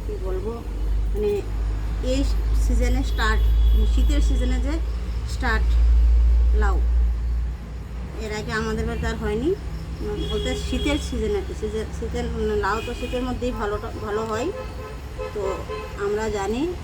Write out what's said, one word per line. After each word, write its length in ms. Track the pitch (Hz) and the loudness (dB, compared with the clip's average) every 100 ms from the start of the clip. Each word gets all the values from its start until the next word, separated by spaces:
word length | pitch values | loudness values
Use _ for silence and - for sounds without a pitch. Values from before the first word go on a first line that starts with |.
কী 100 | - - - | -6 -6 -4
বলবো, 260 | 180 214 233 - - - - - | -4 -6 -8 -8 -4 -2 0 0
মানে 200 | 202 208 208 - - - - - - 247 | 0 0 -2 -4 -4 -2 -4 -4 -2 0
এই 80 | 269 269 - - - | 0 2 2 2 2
সিজনে 380 | - 240 247 247 269 | 4 4 4 2 2
স্টার্ট, 300 | - 220 220 - - - | 0 2 4 4 6 6
মানে 160 | - 214 | 6 6
শীতের 280 | 269 254 285 - | 4 4 4 4
সিজনে 300 | 262 247 254 170 | 2 2 0 0
যে 80 | 165 - - - - - | -2 -2 -4 -4 -6 -4
স্টার্ট 340 | - 254 277 - - - - - - - - - 214 | -2 0 2 4 6 6 8 8 8 8 6 6 6
লাউ, 160 | 208 190 - - - - - - - - - - - - - - | 4 2 2 4 2 0 -2 -2 -4 -6 -10 -12 -10 -10 -10 -8
এর 80 | 220 214 | -6 -6
আগে 120 | 214 220 | -4 -2
আমাদের 220 | 220 220 226 | -2 -2 -2
বাড়িতে 180 | 226 226 | -2 -2
আর 60 | 226 | -2
হয়নি, 260 | 214 214 269 392 - - - - - 208 - | -2 0 0 -2 -4 -8 -8 -8 -6 -4 -2
বলতে 200 | 214 208 - - | -2 -2 -4 -4
শীতের 300 | 247 285 294 - | -2 0 -2 -2
সিজনে, 320 | 247 220 202 196 196 | -4 -2 -2 -4 -6
সিজন, 280 | 214 214 214 - | -6 -6 -6 -8
শীতের, 280 | 226 240 240 | -6 -6 -4
মানে 220 | 233 214 415 415 | -4 -2 -2 -2
লাউ 120 | 427 240 | -2 -4
তো 60 | 240 | -8
শীতের 240 | 240 247 254 | -6 -4 -4
মধ্যেই 260 | 233 240 220 | -4 -4 -4
ভালোটা, 280 | 214 208 - - 269 | -4 -4 -6 -8 -6
ভালো 160 | 415 247 | -4 -4
হয়। 160 | 214 294 494 - - - - - - - 208 | -4 -4 -6 -8 -10 -10 -12 -12 -10 -8 -4
তো 80 | 196 180 - 214 - 175 | -4 -4 -6 -8 -10 -6
আমরা 220 | 202 208 220 208 | -4 -2 -2 -2
জানি 240 | 196 233 330 359 | -2 -2 -2 -4